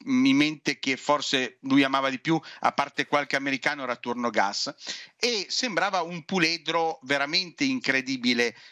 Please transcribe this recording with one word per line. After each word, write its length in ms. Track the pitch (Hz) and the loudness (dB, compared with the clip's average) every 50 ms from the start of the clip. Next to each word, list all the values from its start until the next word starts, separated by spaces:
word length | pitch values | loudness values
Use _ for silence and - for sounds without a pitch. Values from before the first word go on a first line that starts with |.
| - | -4
in 300 | 127 135 127 131 139 135 | 0 2 4 4 6 6
mente 440 | 139 147 151 156 147 _ - 135 - | 4 4 2 0 -2 _ -4 -4 -2
che 180 | - 139 135 123 | -2 -4 -4 -2
forse 600 | - - 147 143 131 - - 135 127 113 - _ | 0 0 0 0 2 0 0 0 0 -2 -6 _
lui 220 | - 135 135 139 139 | -2 2 4 4 6
amava 260 | 135 135 135 135 135 | 4 2 2 0 0
di 100 | 131 123 | -2 -2
più, 200 | - - 165 160 - - - - | -2 0 0 0 -2 -8 -16 -2
a 100 | - 120 | -2 0
parte 340 | - - 143 139 - - 139 | 0 0 -2 -2 -2 -6 -4
qualche 300 | - - 143 143 - - | 0 0 0 0 0 -2
americano, 480 | 139 135 139 135 127 - 147 147 147 135 | -2 -2 -2 -4 -2 -2 -2 -2 -2 -4
era 120 | 123 120 - | -6 -6 -6
Turno 320 | - 120 120 123 120 120 | -4 -6 -4 -2 -2 0
Gas, 420 | 110 110 98 98 107 - - 135 - - - - - - - - _ _ | 2 2 2 2 0 -4 -6 -8 -8 -12 -12 -12 -12 -12 -14 -18 _ _
e 280 | - 240 240 208 175 139 | -2 -2 -2 -2 -6 -4
sembrava 520 | - - - 247 190 165 175 202 190 180 | -4 -4 -4 -2 0 0 0 0 0 -2
un 220 | 165 170 180 170 143 | -2 -4 -8 -10 -8
puledro 760 | - 190 185 160 160 170 170 147 147 165 170 165 160 156 - - | -4 0 2 2 2 0 -2 -4 -2 0 0 0 0 -4 -6 -4
veramente 600 | 127 143 139 139 143 160 185 185 170 147 - 143 | -2 -2 0 0 0 -2 -2 -4 -4 -4 -2 0
incredibile, 920 | 135 131 127 - - 131 131 131 127 135 127 120 123 123 117 120 117 107 - - - | 0 0 0 0 0 0 0 0 -2 -6 -2 0 0 2 2 2 0 -2 -6 -18 -20